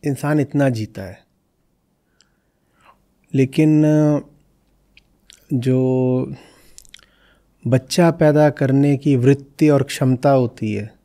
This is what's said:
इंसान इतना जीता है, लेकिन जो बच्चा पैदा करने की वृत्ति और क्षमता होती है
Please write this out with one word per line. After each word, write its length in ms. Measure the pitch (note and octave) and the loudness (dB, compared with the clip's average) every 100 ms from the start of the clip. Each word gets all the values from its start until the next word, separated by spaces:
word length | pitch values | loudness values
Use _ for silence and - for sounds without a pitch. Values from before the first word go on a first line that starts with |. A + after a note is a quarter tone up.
इंसान 380 | D3 C#3 C#3+ D3+ | -6 -6 -2 -2
इतना 280 | C#3 C#3+ C#3 | -2 -2 -2
जीता 340 | A2+ G#2 - | -2 -8 -12
है, 160 | G2 - _ _ _ _ _ _ _ _ _ _ _ _ _ _ _ _ _ _ _ _ _ | -16 -16 _ _ _ _ _ _ _ _ _ _ _ _ _ _ _ _ _ _ _ _ _
लेकिन 480 | C3+ C3+ D3 D#3 D#3 D3+ D3+ D3+ D3 - _ _ _ _ _ _ _ _ _ _ - _ | -2 -2 0 2 4 2 2 2 -2 -6 _ _ _ _ _ _ _ _ _ _ -20 _
जो 840 | C#3 B2 C3 C3 B2+ B2+ B2+ C3+ C3+ - _ _ - - - _ _ _ _ _ _ | -4 -2 0 0 0 0 -2 -4 -12 -20 _ _ -20 -20 -20 _ _ _ _ _ _
बच्चा 460 | - B2+ - - E3+ | -2 -2 -2 0 0
पैदा 360 | E3 D#3 D3+ D3+ | 2 2 4 2
करने 440 | C#3 C3 C3+ C#3+ C#3 | 0 -2 0 2 0
की 200 | D3 C3+ | 0 0
वृत्ति 520 | B2 C#3 - _ D3+ | 2 0 -2 _ 2
और 140 | C#3+ | 2
क्षमता 480 | C3 - C3 B2+ C#3 | 0 -4 -2 0 2
होती 420 | C3+ B2 - A2 | 2 0 -6 -8
है 200 | G#2 G#2 _ | -8 -10 _